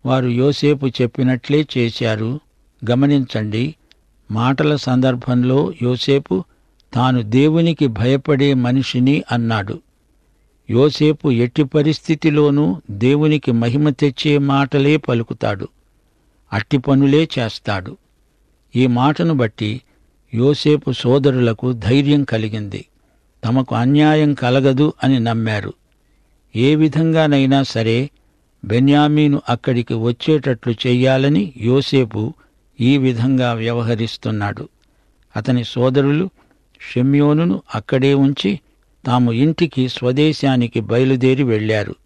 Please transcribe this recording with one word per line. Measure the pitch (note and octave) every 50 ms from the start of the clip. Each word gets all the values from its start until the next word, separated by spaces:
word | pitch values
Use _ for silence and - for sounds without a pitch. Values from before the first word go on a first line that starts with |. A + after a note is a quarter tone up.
| -
వారు | C3 C3 C3 B2+
యోసేపు | B2 A#2+ A#2+ B2+ D3 C#3 - - D3 D3 C#3+ C#3
చెప్పినట్లే | C3 - - B2 A#2 - - C3 B2+ B2+ A#2+ - - C#3 D3+ D#3 - - C3
చేశారు. | A#2+ A#2 - - A#2+ A2+ A2 G#2+ A2 A2+ C3 D3+ _ _ _ _ _ _ _ _ - A2
గమనించండి, | A#2+ B2+ C#3 C#3+ D3 C#3 B2+ - - A#2 G#2+ G#2+ G#2 A2 B2+ D3+ D#3+ _ _ _ _ _ _ _ _ _ _ _
మాటల | G#2 A2+ A#2 B2+ C#3 - D3 D3+ D3+
సందర్భంలో | C#3 - B2+ B2+ B2+ B2+ C3 B2+ B2 - - B2 B2 B2 B2+ C3 C#3 D#3+ F#3 - -
యోసేపు | A#2+ B2 B2+ A#2+ - - C#3 C#3 C#3+ - - F#3+ F3 _ _ _ _ _ _ _ _ _ -
తాను | A#2 B2 C3 B2+ B2
దేవునికి | A2+ G#2 A2+ C3 C#3+ D#3 D#3 E3+ E3 E3+ D#3+ - D3+
భయపడే | C3 A2+ F#2 A2+ B2+ C3+ C3+ - - D3 C3 C#3+ C#3+ C#3
మనిషిని | B2+ B2 B2 B2+ C3+ C3 - - B2 B2+ C3 C#3+ E3+ - -
అన్నాడు. | B2 A#2+ A#2 A2+ A2+ A2 F#2 F#2+ - - _ _ _ _ _ _ _ _ _ _ _ _ _ _ _ _ _ -
యోసేపు | A2 A#2+ C#3 D3+ C3 - D3+ D3+ D3+ - - D3+
ఎట్టి | B2+ A#2 A#2+ A#2+ _ D#3 D3+
పరిస్థితిలోనూ | C3 - D#3 C#3+ D#3 D3+ - _ - D#3+ D3+ - D#3+ D3 D3+ D3 D3 C#3+ C#3+ D3+ E3+ F#3+ D#3 _ -
దేవునికి | G#2 G2+ A2+ B2+ C#3+ D3 D#3 D#3 D3+ D3 - -
మహిమ | A#2 A#2 A#2 A#2+ A#2 C#3+ D3+ D3+
తెచ్చే | C3+ - D3 C#3+ B2+ - - D3+ D3 C#3+
మాటలే | C#3+ C#3 C#3 C#3 C#3 C3 - C#3+ C#3 C#3+ D3+
పలుకుతాడు, | D3+ - - B2 A#2 A2+ - - - A#2 G#2+ G#2 G2 G#2 - _ _ _ _ _ _ _ _ _ _ _ _ _ _ _ _
అట్టి | - G#2 - _ D3 C3+
పనులే | B2 C#3+ C#3 C3+ C#3 C#3 C#3+ D3+ D#3+ D#3 - C3+
చేస్తాడు. | A#2+ G#2+ - - _ A#2 G2+ F#2+ F#2 G#2+ - _ _ _ _ _ _ _ _ _ _ _ _ _ _ _ -
ఈ | A#2+ B2+
మాటను | B2+ A#2+ A#2+ B2+ D3 D3+ - F3 E3 D#3+
బట్టి | C3+ A#2+ G#2+ _ - G#2+ G#2 A2+ C3 _ _ _ _ _ _ _ _ _ _ -
యోసేపు | A2+ B2 C#3+ D3 - - D3+ D3+ D3 - C#3
సోదరులకు | B2 - - A#2+ B2+ C#3+ C3+ D3 B2+ B2+ B2 A#2 A2 - - B2+
ధైర్యం | B2+ A2+ F#2+ G2+ B2+ C#3 C#3+ C#3+ D3 D3 C#3
కలిగింది. | - - A2 G#2+ A2 G#2+ G#2+ G#2 G2 G2 - - _ _ _ _ _ _ _ _ _ _ _ -
తమకు | - B2 C3 B2+ - A#2+
అన్యాయం | A2+ A#2+ C3 C#3+ D3 D3+ D3+ D3+ D#3 D3+ D3 C#3
కలగదు | C3 C3 A#2+ B2+ C3+ C3 C#3 C3+ C3 D3+ D3+ - _ -
అని | C3 C3+ B2+
నమ్మారు. | A2+ A#2 A2+ A2+ A2 A2 G#2+ G#2 G2 G2+ - _ _ _ _ _ _ _ _ _ _ _ _ _ _ _ -
ఏ | A2 B2 C#3 D3+
విధంగానైనా | D3+ D#3 D#3 C3+ D#3 D#3+ E3 D#3+ D#3+ D#3 D3+ C#3+ C#3 C3+ C3 C#3 C#3
సరే | C3+ - - A#2 A2+ A2+ A2+ A#2+ C3+ D3 _ _ _ _ _ _ _ _ _ _ -
బెన్యామీను | G2+ G#2+ A#2+ C3 C#3 C#3+ D3 D3 D3 D3+ D3+ D3+ D3 C#3+ - - -
అక్కడికి | A#2+ A#2 - C#3 B2+ A#2+ A#2 - A#2+
వచ్చేటట్లు | A2+ A2 A#2+ A#2+ _ - D#3+ D#3 D3 C3 C#3 B2 A2 - B2
చెయ్యాలని | A2+ - - B2 B2 B2 B2+ C3 C3 C3 C3+ C#3+ D3 F3+ G#3 E3+ -
యోసేపు | B2+ G#2 A#2 B2+ C#3 C3 - - C3+ B2+ A2 G#2+ G#2+ G#2+ A#2+ - _ _ _ _ _ _ _ _ -
ఈ | A#2 B2 C#3+ C#3
విధంగా | C3 C3 B2 A2+ A#2+ C3+ C3+ B2+ B2+ A#2+
వ్యవహరిస్తున్నాడు. | A#2 A2+ A2+ A#2 A#2+ A#2+ A#2 A2+ A#2+ G#2+ A#2 A2+ - - - A#2 A2 G#2 G2+ G2+ G2+ - - - _ _ _ _ _ _ _ _ _ _ _ _ _
అతని | A2 G#2+ - B2 B2 A#2
సోదరులు | - - A#2+ B2 C3 B2+ C#3+ C3+ C#3 D3 D#3 F#3 F#3+ _ _ _ _ _ _ _ _ _ _ - -
షిమ్యోనును | - B2 B2+ C3+ C#3 C#3+ D3 D3 D3 D#3 E3+ F3+ F#3+ - _ - -
అక్కడే | A#2 - - C#3+ C3 C3 C#3 C#3
ఉంచి | C#3 C#3 C#3 C#3+ - - F#3+ G#3 D3+ _ _ _ _ _ _ _ _ -
తాము | C3 A#2+ B2+ B2 A#2+
ఇంటికి | A2+ A2+ C#3 D#3+ D#3+ - F3 C#3+ - C3+ B2+ B2+
స్వదేశానికి | - - B2 B2 B2+ C#3 D3+ D#3 D3 - - C3+ C3 B2 A#2+ A2+ - -
బయలుదేరి | G#2+ G2+ A2+ B2 C3 C3 C3+ B2 B2+ C3 C3 C3
వెళ్ళారు. | C#3+ B2 A2 G#2+ G#2+ G#2+ A2 G#2+ G2+ - - _ _